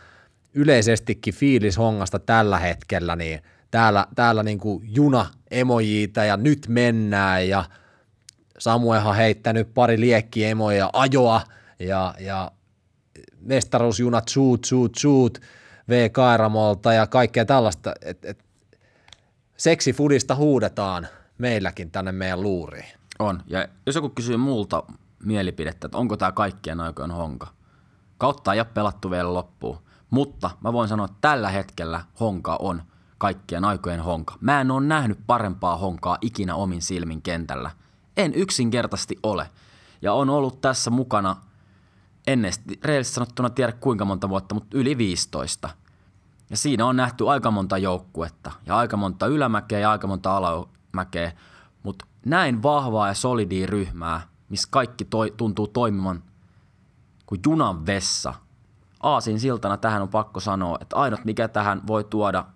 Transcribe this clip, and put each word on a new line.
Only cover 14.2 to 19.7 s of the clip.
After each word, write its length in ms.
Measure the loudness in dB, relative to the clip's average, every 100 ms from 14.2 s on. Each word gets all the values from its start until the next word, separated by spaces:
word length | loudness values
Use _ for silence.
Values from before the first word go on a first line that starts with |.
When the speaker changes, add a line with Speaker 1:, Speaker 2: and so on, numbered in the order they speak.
Speaker 1:
tsuut, 400 | 0 2 4 4
tsuut, 300 | 2 2 2
tsuut, 480 | 2 4 6 4 0 -18 -20 -20 -10 0
V 220 | 2 4
Kairamolta 800 | 4 6 6 4 4 2 2 4
ja 140 | 4 4
kaikkea 380 | 4 4 2 4
tällaista, 480 | 4 4 0 -8 -10
et, 240 | -12 -12 -14
et 200 | -16 _ _ _ _ _ _ _ -20 _ _ _ -2
seksifudista 800 | 2